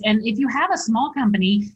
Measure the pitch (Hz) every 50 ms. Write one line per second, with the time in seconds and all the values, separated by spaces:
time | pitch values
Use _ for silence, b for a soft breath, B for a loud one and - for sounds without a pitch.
0 | - 214 214 220 214 233 214 214 277 254 226 285 330 381 381 - - 220 220 226
1 | 262 302 - 277 254 208 202 190 185 190 202 208 208 - -